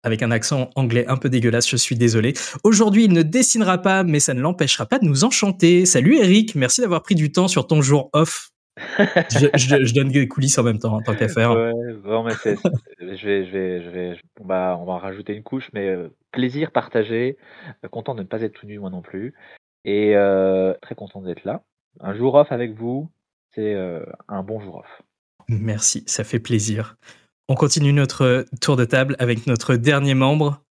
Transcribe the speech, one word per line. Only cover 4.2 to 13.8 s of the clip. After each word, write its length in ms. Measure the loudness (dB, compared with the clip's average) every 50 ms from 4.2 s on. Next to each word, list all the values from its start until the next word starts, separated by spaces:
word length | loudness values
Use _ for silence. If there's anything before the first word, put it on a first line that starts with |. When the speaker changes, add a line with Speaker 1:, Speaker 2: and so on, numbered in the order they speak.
Speaker 1:
ça 120 | 2 0 -2
ne 80 | -2
l'empêchera 460 | -2 -2 0 0 0 0 0 -2 -2
pas 140 | -2 0 2
de 40 | 2
nous 180 | 2 2 4 2
enchanter. 600 | 2 2 0 0 -2 0 4 4 6 6 6 4
Salut 300 | 4 4 4 6 6 6 6
Eric, 360 | 6 6 6 6 4 2 0
merci 280 | -2 0 0 0 0 0
d'avoir 200 | 0 0 -2 0
pris 140 | 0 0
du 160 | 2 2 2 2
temps 160 | 2 2 2
sur 180 | 2 0 0
ton 160 | 2 2 2 4
jour 260 | 4 4 2 2 2 2
off. 380 | 2 2 2 0 -10 -12 -16 _ _ _ _ _ -18
Speaker 2:
<laughs> 200 | -16 -10 0 0 0 2 2 0 0 2 2
Speaker 1:
Je, 160 | 2 2 4 4
je, 280 | 2 2 4 2 2 2
je 100 | 2 2
donne 160 | 0 0 2
des 180 | 2 0 0 0
coulisses 280 | -2 -2 -2 0 0
en 60 | 2 2
même 160 | 0 0 0
temps, 160 | -2 -2 -4
en 60 | -2
tant 160 | -2 -4 -2
qu'à 100 | -2 -2
faire. 240 | -2 0 2 2 2
Speaker 2:
Ouais, 220 | 2 2 0 -2 -4 -4 -6 -10 -12 -12 -6
bon, 180 | -4 -2 -2 -2
mais 120 | -2 -6 -2
c'est, 140 | -2 -2 -2
c'est, 600 | 0 -2 -2 -4 -4 _ -10 -20 _ -14 -14 -14
je 100 | -10 -4
vais, 200 | -4 -2 -2 -2
je 40 | -4
vais, 320 | -6 -6 -4 -4 -6 -8